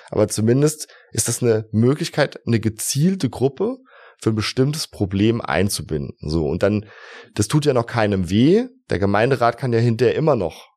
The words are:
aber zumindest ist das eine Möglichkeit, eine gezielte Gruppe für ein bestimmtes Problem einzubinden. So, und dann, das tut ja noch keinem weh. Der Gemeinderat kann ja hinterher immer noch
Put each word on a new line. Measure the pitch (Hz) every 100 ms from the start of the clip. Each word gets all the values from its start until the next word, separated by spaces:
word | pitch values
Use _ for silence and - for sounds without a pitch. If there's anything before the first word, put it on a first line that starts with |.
| -
aber | - 107
zumindest | - 110 127 151 - - - _
ist | - -
das | 117
eine | 120 110 107
Möglichkeit, | 107 120 151 165 - 135 - -
eine | 117
gezielte | 104 110 - 135 170 190 135
Gruppe | - 135 - 214 262 _ - - -
für | -
ein | 107
bestimmtes | 104 - 135 147 -
Problem | - 98 95 107 113
einzubinden. | - 76 98 - 76 76 67 - 76
So, | 80 73
und | 90
dann, | 101 104 101 - - - -
das | - 104
tut | 151 147
ja |
noch | 127 117
keinem | 117 107 98 85
weh. | 101 135 208 254 _ -
Der | 90
Gemeinderat | 98 101 123 127 117 -
kann | 131
ja | 113
hinterher | 120 113 120
immer | 120 156 127
noch | 85 - -